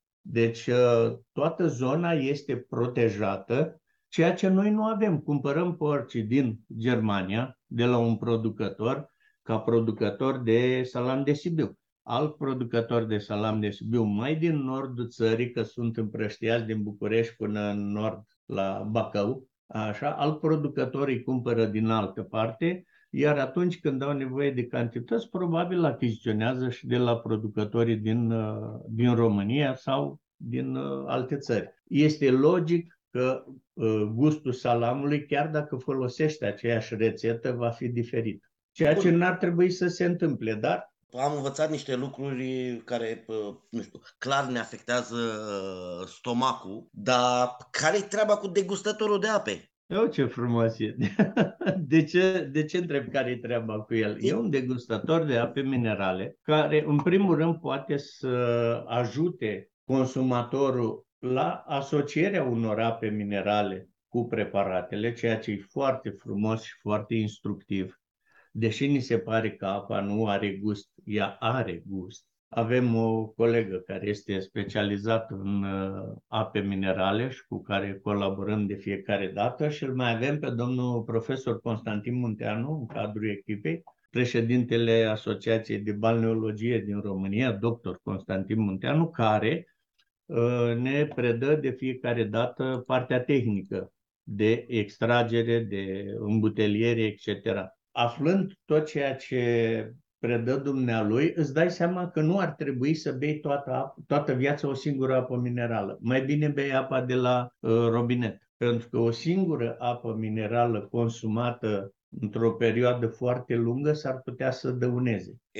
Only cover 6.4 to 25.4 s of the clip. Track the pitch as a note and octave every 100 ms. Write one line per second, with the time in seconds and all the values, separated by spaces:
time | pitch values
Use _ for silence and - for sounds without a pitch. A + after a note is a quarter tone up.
6.4 | B2+ A2 - A#2 A#2 A#2 A2 G2+ F#2 G#2+
7.4 | C3 - - A#2 A#2+ B2 A#2 A2 A2+ A2+
8.4 | A2 G2+ G#2 - A2 C#3+ D3 _ _ _
9.4 | - A2 A2+ A#2 A2+ G#2+ G#2 - C3+ C3
10.4 | A#2 A2+ B2+ B2+ B2+ B2+ B2 C3 C#3 D3
11.4 | F3 E3 G#2+ - _ _ - A#2+ D3+ -
12.4 | C#3 B2+ A#2+ A#2 A2+ A#2+ A2 G#2+ - G#2
13.4 | A2 A2 G#2 G2+ A2 A#2+ A2 G#2 B2+ D#3+
14.4 | E3 D#3 C3 C3 C3+ A#2+ A#2+ - A2+ A2+
15.4 | A#2+ A#2+ A2 - A#2 A2+ A2 A2 G#2+ -
16.4 | A2+ A#2 A2 A2 G#2 G#2 G#2+ A2+ A2+ -
17.4 | G#2+ G#2 G#2 G#2 G2+ G#2 A2 - - _
18.4 | - G#2 G2 G2 G#2 G#2+ - G#2 G2+ C#3+
19.4 | - _ - A2 A2 G#2 C#3+ - C#3+ D3+
20.4 | D#3+ D#3 D3 C3+ B2+ C3+ C#3 A#2+ B2 B2+
21.4 | A#2+ A2+ A2 G#2 A2 A2 G2 - G2+ A2
22.4 | A2+ - E3 F#3 - _ _ B2+ C#3+ C#3+
23.4 | C3 - F3+ F3+ D#3 C3+ C#3 C#3+ C3 C3
24.4 | C#3+ B2+ A#2+ B2 A#2+ A#2+ A#2+ A#3 - F#3